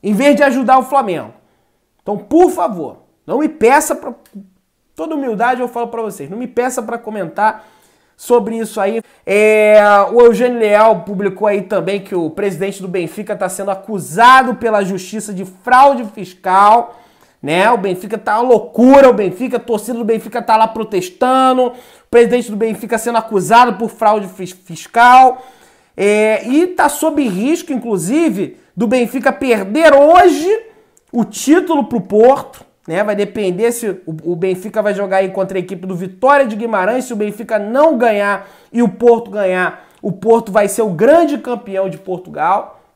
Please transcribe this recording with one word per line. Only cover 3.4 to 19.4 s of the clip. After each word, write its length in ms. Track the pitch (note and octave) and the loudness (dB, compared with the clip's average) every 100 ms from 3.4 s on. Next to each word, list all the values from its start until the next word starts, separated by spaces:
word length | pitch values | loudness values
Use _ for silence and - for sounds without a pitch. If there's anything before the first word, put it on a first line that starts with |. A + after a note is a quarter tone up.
| D4+ | -4
peça 480 | - A3+ C#4 D4+ - | 0 2 2 0 -8
pra, 160 | C#4 A#3 _ G3 G3+ _ _ _ _ | -8 -18 _ -20 -20 _ _ _ _
toda 200 | - D#4+ | -14 -8
humildade 480 | D#4 C4+ G#3 A#3+ B3+ | -6 -6 -2 -2 -2
eu 60 | A#3+ | -6
falo 200 | A#3 A#3 | -8 -8
pra 140 | A#3 | -8
vocês, 260 | A3 G#3 C#3+ | -10 -10 -14
não 80 | G3+ | -12
me 100 | B3 | -8
peça 360 | A#3+ B3 B3+ | -4 -4 -6
pra 160 | A3+ G#3+ | -8 -12
comentar 680 | G#3+ G#3+ E3+ D#3+ G#3+ G#3+ _ _ _ _ _ _ | -10 -10 -10 -2 -2 -2 _ _ _ _ _ _
sobre 420 | - A#3+ G#3 A3+ | -2 0 0 -6
isso 220 | A3 A3 | -8 -4
aí. 200 | G3 A3+ - _ - | -4 -4 -10 _ -2
É... 520 | G3+ G#3+ G#3+ G#3+ G#3+ G#3 G3+ G3 | 2 4 4 6 6 6 4 4
o 80 | A#3 | 6
Eugênio 380 | A#3+ G#3 B3 A#3+ | 6 6 0 0
Leal 420 | G#3+ G#3 A3 G3 | 0 4 4 2
publicou 480 | F#3+ G3 G3 F#3+ G#3 | -4 -6 -6 -2 -2
aí 140 | G3+ | -2
também 380 | F#3 G3+ E3+ G3+ | -4 -4 -4 -6
que 140 | G3 | -6
o 140 | F#3 D#3+ | -6 -6
presidente 500 | D#3+ G3+ D#3+ G3 G3 | -4 -6 -4 -8 -8
do 40 | F#3 | -8
Benfica 480 | F#3 E3 G#3 G#3+ | -6 -6 -10 -8
tá 140 | G3+ F#3+ | -6 -6
sendo 220 | F#3 G3 | -6 -8
acusado 840 | F#3+ F#3+ G#3 C3 E3 A#3 C4 B3+ | -8 -8 -10 -8 4 6 6 4
pela 300 | G#3+ A#3 G#3+ | -4 -2 -2
justiça 480 | F#3+ F#3+ F#3 G#3+ G#3 | -2 -6 -10 -12 -10
de 120 | F#3 | -12
fraude 600 | F#3+ - - B3 C#4 B3+ A3 | -12 -12 0 4 6 4 -6
fiscal, 840 | - F3+ - F#3+ F#3+ G3+ A3+ A#3+ - _ _ _ _ | -12 -16 -10 0 4 6 4 0 -14 _ _ _ _
né? 280 | C#3 E3 G#3 | -4 0 2
O 80 | A#3+ | 0
Benfica 400 | F#3+ F3+ G3+ G#3+ | -2 -8 -8 -8
tá 200 | A3 G#3+ | -4 -2
uma 120 | B3 | 2
loucura, 580 | A3+ - - B3 C#4 C4+ | 0 0 2 6 8 6
o 60 | |
Benfica, 420 | G#3 F#3+ - | 4 -2 -4